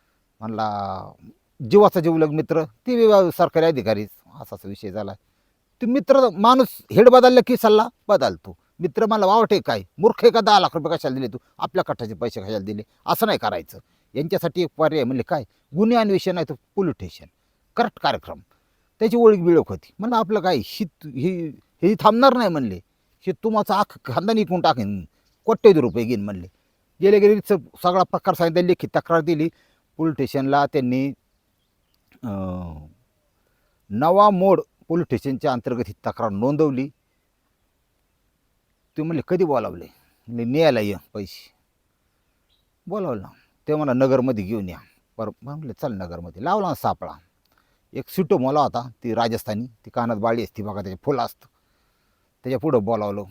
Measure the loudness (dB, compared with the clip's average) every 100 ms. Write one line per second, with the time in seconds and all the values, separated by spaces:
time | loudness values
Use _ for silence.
0 | _ _ _ _ -10 -6 -6 -6 -8 -10
1 | -14 -20 -20 _ _ -16 2 4 6 4
2 | 0 0 0 -2 -2 -4 -4 _ -4 2
3 | 4 6 4 2 0 2 0 0 -2 -4
4 | -6 _ _ -20 -18 -16 -16 -14 -12 -10
5 | -10 -12 _ _ _ _ _ _ -2 0
6 | 4 4 4 4 4 4 2 -4 0 6
7 | 8 8 8 6 4 2 4 4 2 -4
8 | -2 0 0 -4 -12 -20 _ -8 -6 -2
9 | 0 2 2 2 2 0 -2 -6 -8 0
10 | 0 4 4 4 4 4 4 -2 -4 -4
11 | -4 -4 -6 -10 -18 -10 -6 -4 -4 -6
12 | -10 -8 -8 -8 -8 -8 -8 -10 -12 _
13 | -4 -2 0 -2 -4 -6 -8 -20 -20 _
14 | _ -8 -4 -4 -4 -4 -6 -2 -2 0
15 | -2 -4 -4 -6 -8 _ _ -2 2 2
16 | 2 0 -2 -4 -6 -10 _ -4 -4 -6
17 | -12 -18 -20 _ _ _ _ -4 -4 -2
18 | -4 -4 -8 -18 _ _ _ _ _ _
19 | 0 6 6 6 4 4 2 -6 -14 -12
20 | -4 -2 0 -2 0 -2 -4 -8 -10 _
21 | -14 -6 -4 -4 -8 -12 _ _ 0 2
22 | 2 4 4 4 0 -2 -4 -6 -14 _
23 | _ _ -8 -6 -2 -2 0 -2 -2 -6
24 | -8 -4 0 0 0 0 0 0 -2 -6
25 | -10 _ _ _ -4 6 8 8 4 0
26 | -4 -4 -6 -10 -14 _ _ _ _ 0
27 | 4 6 6 4 0 -2 -4 -4 0 0
28 | 0 -2 -2 0 0 2 0 0 -2 -4
29 | 0 0 0 -2 -2 -6 _ _ _ -6
30 | -4 -2 -4 -4 0 0 0 -2 -2 -2
31 | -4 -8 _ _ _ _ _ _ _ _
32 | _ _ -10 -8 -8 -10 -12 -14 -18 _
33 | _ _ _ _ _ _ _ _ -10 -2
34 | 2 4 4 4 4 2 0 _ -6 -4
35 | -2 -4 -4 -4 -2 -2 -4 -6 -6 -8
36 | -10 -6 -6 -2 -2 0 0 -2 -6 -12
37 | _ _ _ _ _ _ _ _ _ _
38 | _ _ _ _ _ _ _ _ _ -8
39 | -6 -6 -4 -2 0 -2 -4 -10 -18 _
40 | _ _ -12 -8 -4 0 2 2 -2 -8
41 | -12 -14 -14 -16 -20 _ _ _ _ _
42 | _ _ _ _ _ _ _ _ -12 -8
43 | -6 -8 -12 _ _ _ -6 -2 0 2
44 | 2 2 0 -4 -6 -6 -8 -14 _ _
45 | _ -14 -12 -12 -16 -16 -16 -10 -10 -8
46 | -10 -12 -16 -10 -4 -4 -4 -4 -4 -6
47 | -10 -18 _ _ _ _ _ _ _ -16
48 | -8 -6 -2 0 0 0 0 -4 -10 -10
49 | -6 -2 -2 -4 -6 -8 -10 -16 -10 -6
50 | -4 -2 -2 -2 -6 -10 -10 -10 -10 -8
51 | -4 -4 -6 -10 _ _ _ _ _ _
52 | _ _ _ _ -8 -4 0 0 0 -2
53 | -4 -6 -12